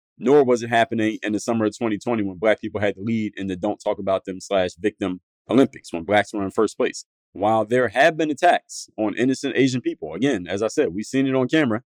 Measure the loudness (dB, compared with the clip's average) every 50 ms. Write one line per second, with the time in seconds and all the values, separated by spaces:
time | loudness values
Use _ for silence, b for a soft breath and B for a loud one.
0 | _ _ _ -2 2 4 6 6 6 6 2 0 0 0 2 2 2 2 0 0
1 | 0 0 -2 -2 -4 -4 -4 -2 -2 -2 0 2 0 0 0 -2 -2 -2 -2 -2
2 | -2 -4 -2 -2 -2 -4 -4 -2 0 0 0 0 -2 -10 -6 -2 -2 -2 -2 -4
3 | -6 -4 -4 -2 -4 -6 -6 -8 -6 -6 -6 -4 -4 -4 -4 -4 -4 -4 -4 -4
4 | -2 -2 -2 -2 -4 -8 -12 -10 -6 -2 0 0 0 0 -4 -4 -4 -4 -4 -2
5 | -4 -4 -4 -6 _ _ _ _ _ 0 4 4 4 2 0 -14 _ -10 -10 -8
6 | -2 0 0 0 0 0 -4 -6 -6 -4 0 0 0 0 0 -2 -4 -4 -4 -8
7 | -18 _ _ _ _ _ -8 -2 0 0 2 0 0 0 0 0 0 0 2 2
8 | 2 2 2 0 -2 -2 -2 2 2 2 2 2 _ -8 -16 -16 -16 _ -6 -4
9 | -4 -2 0 0 0 0 0 -2 -4 -2 2 2 2 2 2 0 -4 -4 -6 -6
10 | -10 -10 -6 -2 -2 0 0 -2 -4 -4 -4 -2 -2 -2 0 0 0 0 -2 -6
11 | -8 -2 -2 0 0 2 2 0 0 2 2 2 2 2 0 -2 _ _ _ _